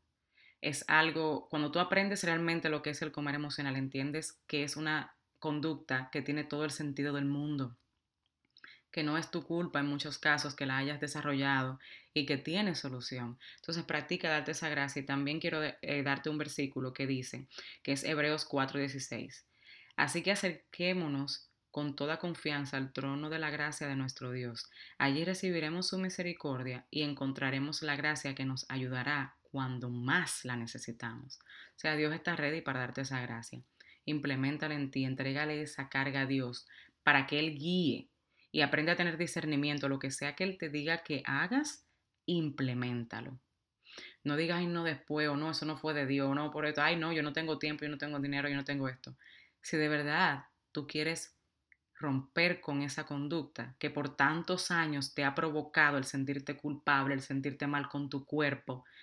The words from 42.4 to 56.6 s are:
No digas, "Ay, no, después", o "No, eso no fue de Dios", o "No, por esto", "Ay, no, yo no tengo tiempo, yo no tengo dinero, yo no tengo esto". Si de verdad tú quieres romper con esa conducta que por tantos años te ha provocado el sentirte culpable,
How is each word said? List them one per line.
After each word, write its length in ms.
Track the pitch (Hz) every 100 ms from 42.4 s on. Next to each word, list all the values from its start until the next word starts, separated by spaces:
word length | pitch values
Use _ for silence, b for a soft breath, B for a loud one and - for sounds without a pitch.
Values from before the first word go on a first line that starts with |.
| 156 135 131 123 123 120 117 107 131 131 _ _ _ _ B B B B
No 120 | 143 147
digas, 220 | 165 175
"Ay, 80 | 175
no, 180 | 170
después", 440 | 165 139 - 151 151
o 80 | 143
"No, 140 | 156
eso 140 | 151
no 140 | 151 151
fue 160 | 156
de 120 | 147 135
Dios", 220 | 139 139
o 60 |
"No, 160 | 139 151
por 160 | 151 151
esto", 160 | 151
"Ay, 140 | 147 170
no, 160 | 160
yo 100 | 160
no 100 | 147
tengo 260 | 143 160 147
tiempo, 260 | 151 147
yo 60 | 147
no 60 | 147
tengo 240 | 147 147
dinero, 280 | 139 143 143
yo 60 | 143
no 80 |
tengo 240 | 139 143 135
esto". 280 | 131 - 131 B B B B
Si 160 | - 160
de 100 | 151
verdad 560 | 151 147 156 185 139 - _ _
tú 160 | - 135
quieres 520 | 151 156 165 - _ _ _ _ _ _
romper 640 | - 151 135 135 - 170 175
con 220 | - 143
esa 240 | 143 139 151
conducta 720 | 143 143 165 139 - 123 -
que 100 | 147
por 280 | 147 139 -
tantos 540 | 143 160 165 185 -
años 440 | 170 160 143 135
te 100 | -
ha 100 | 143
provocado 640 | 139 165 151 151 - 151 143
el 60 |
sentirte 520 | 131 139 135 139 139
culpable, 580 | -